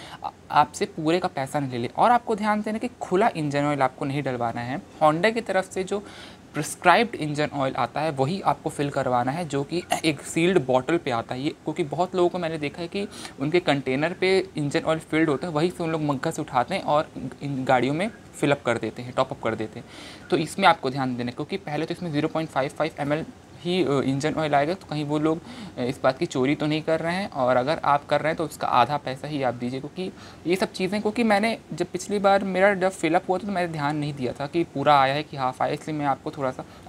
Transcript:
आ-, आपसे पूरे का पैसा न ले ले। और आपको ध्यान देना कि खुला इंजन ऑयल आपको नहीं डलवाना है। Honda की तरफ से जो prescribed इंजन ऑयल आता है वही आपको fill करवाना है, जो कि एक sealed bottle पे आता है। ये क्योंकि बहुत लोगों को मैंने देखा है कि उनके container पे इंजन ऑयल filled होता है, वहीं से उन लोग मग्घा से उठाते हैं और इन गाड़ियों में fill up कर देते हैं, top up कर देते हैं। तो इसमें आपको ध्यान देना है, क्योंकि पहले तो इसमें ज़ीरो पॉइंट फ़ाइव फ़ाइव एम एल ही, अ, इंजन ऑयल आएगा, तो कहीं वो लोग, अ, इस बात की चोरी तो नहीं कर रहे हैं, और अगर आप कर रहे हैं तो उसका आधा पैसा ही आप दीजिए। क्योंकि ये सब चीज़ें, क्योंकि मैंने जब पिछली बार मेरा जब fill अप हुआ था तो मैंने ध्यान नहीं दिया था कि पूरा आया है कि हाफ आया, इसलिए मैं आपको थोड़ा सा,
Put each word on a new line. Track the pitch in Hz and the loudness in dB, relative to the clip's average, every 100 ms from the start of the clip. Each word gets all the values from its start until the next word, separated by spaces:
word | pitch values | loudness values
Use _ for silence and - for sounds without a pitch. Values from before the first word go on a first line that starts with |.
| - - | -16 -12
आ-, | - - - | -12 -12 0
आपसे | 147 151 - 202 | 2 2 0 -6
पूरे | - 156 175 | -2 2 2
का | 180 | 0
पैसा | 143 135 147 | -4 -4 -2
न | 135 | -2
ले | 123 | -4
ले। | 123 - | -4 2
और | 208 | 4
आपको | 240 240 214 | 4 2 -2
ध्यान | 214 214 | 0 0
देना | 214 220 | -2 -4
कि | 247 - | -6 -8
खुला | - 185 226 - | 0 2 2 2
इंजन | 151 143 147 | 0 2 2
ऑयल | 143 | 2
आपको | 131 - 143 | 2 0 -4
नहीं | 139 | -2
डलवाना | 135 123 117 117 | -2 -2 -2 -4
है। | 120 151 - - | -6 -6 -10 2
Honda | 156 160 214 | 4 4 2
की | 226 | 0
तरफ | 220 190 185 | 0 -2 -2
से | 185 | -6
जो | 185 202 208 - - - - | -4 -4 -6 -16 -18 -20 -8
prescribed | 147 151 - 180 185 226 - | -6 -6 2 6 6 4 -2
इंजन | 151 147 151 | -4 -2 -2
ऑयल | 143 135 | 0 -2
आता | 131 120 147 | 0 -2 -2
है | 160 | -4
वही | 135 135 190 | 0 0 0
आपको | 151 143 160 | 0 -2 -4
fill | - 143 | -4 -2
करवाना | 139 127 123 120 | -2 0 0 0
है, | 156 160 | -2 -4
जो | 139 | -4
कि | 139 170 - - 160 | -2 -4 -2 0 0
एक | 143 | -2
sealed | - 165 170 180 135 | -4 0 4 4 2
bottle | 127 127 170 | 0 2 0
पे | 143 | 0
आता | 117 113 127 | -2 -2 -4
है। | |
ये | 147 | -4
क्योंकि | - - 151 | -4 -6 -4
बहुत | 151 147 180 185 | -4 -2 -2 2
लोगों | 175 | 2
को | 180 | 2
मैंने | 165 160 | -4 -2
देखा | 143 - | -4 -6
है | 170 | -6
कि | 202 202 - - - | -4 -6 -8 -16 -4
उनके | 147 175 | 0 2
container | 170 139 131 131 165 | 4 2 2 0 0
पे | 185 185 190 185 160 | 0 2 2 2 -2
इंजन | 143 160 | -2 0
ऑयल | 156 160 | 0 -2
filled | - 156 160 | 0 2 2
होता | 131 180 | 2 0
है, | |
वहीं | 147 180 | 0 0
से | - | 0
उन | 165 | -2
लोग | 160 | 0
मग्घा | 147 135 160 | 0 0 -2
से | 160 | -4
उठाते | 147 127 123 185 | -2 0 0 -2
हैं | |
और | - 147 156 - 131 - | 0 0 0 -8 -12 -8
इन | 143 135 131 | -6 -2 2
गाड़ियों | 127 127 | 4 4
में | 156 214 - - - | 0 -4 -6 -18 -2
fill | 147 | 0
up | 143 123 | 2 0
कर | 113 | -2
देते | 110 - | -2 -6
हैं, | 123 | -6
top | 127 131 | -2 -2
up | - | -2
कर | 117 110 | -4 -2
देते | 110 117 | -6 -8
हैं। | - - - - - | -16 -18 -18 -18 -2
तो | 180 | 0
इसमें | 156 - 190 | 0 4 4
आपको | 160 135 | 4 0
ध्यान | 139 131 120 | -2 -2 -2
देना | 120 | -6
है, | - | -6
क्योंकि | 151 196 | -6 -8
पहले | - 147 160 | -6 -6 -4
तो | |
इसमें | 165 175 | -6 -2
ज़ीरो | 147 156 | -2 0
पॉइंट | 160 160 | -2 -2
फ़ाइव | 143 139 | -2 -2
फ़ाइव | - 156 - | -2 -4 -2
एम | 143 | -2
एल | 151 - - - - | -2 -4 -14 -20 -10
ही, | 175 185 | -2 0
अ, | 131 | 2
इंजन | 139 123 135 151 | 2 2 0 0
ऑयल | 151 156 143 | -2 2 2
आएगा, | 147 | 2
तो | 190 - | -2 -6
कहीं | 151 143 | -6 -2
वो | 151 | 0
लोग, | 156 160 - - 180 - | 2 0 -4 -14 -12 -6
अ, | |
इस | 123 - | -4 0
बात | 135 135 | 0 2
की | 175 | -2
चोरी | 139 131 147 | 0 0 2
तो | 151 | 0
नहीं | 156 | -2
कर | 151 160 | 0 -2
रहे | 165 185 | 0 -4
हैं, | 208 | -4
और | - 123 127 | 0 2 4
अगर | 131 160 - | 2 0 2
आप | 143 - | 2 2
कर | 147 | 0
रहे | 147 | 0
हैं | 165 | -2
तो | 156 | -4
उसका | - - | -4 2
आधा | 123 120 147 | 4 4 2
पैसा | 131 131 143 | -4 -8 -6
ही | 151 | -2
आप | 131 | -2
दीजिए। | 120 123 135 | -2 -4 -6
क्योंकि | 147 - 185 - - - 160 | -8 -8 -10 -10 -18 -10 -2
ये | 185 | 0
सब | 208 | 0
चीज़ें, | - 185 208 | -2 -2 0
क्योंकि | 214 214 | -2 0
मैंने | 226 202 226 - - | 2 4 2 -2 -8
जब | 160 170 | -6 -4
पिछली | 175 - 202 | -4 -4 2
बार | 196 196 | 4 4
मेरा | 196 185 196 | 2 4 4
जब | 190 185 | 4 0
fill | 190 160 175 | 0 2 2
अप | - | 2
हुआ | 185 | -2
था | 208 | -2
तो | |
मैंने | 185 175 | -2 -2
ध्यान | 156 143 151 | -2 -2 -2
नहीं | 147 | -4
दिया | 139 120 | -4 -4
था | - 143 | -4 -4
कि | 170 | -2
पूरा | 165 139 143 143 | -2 0 6 6
आया | 135 | 6
है | 143 | 2
कि | 151 143 | -4 -4
हाफ | 127 127 | -4 -2
आया, | 131 | -2
इसलिए | 143 - 151 | -2 -4 -2
मैं | 143 | -2
आपको | 135 156 | -2 -4
थोड़ा | 151 131 | -4 -4
सा, | 127 - - | -4 -12 -8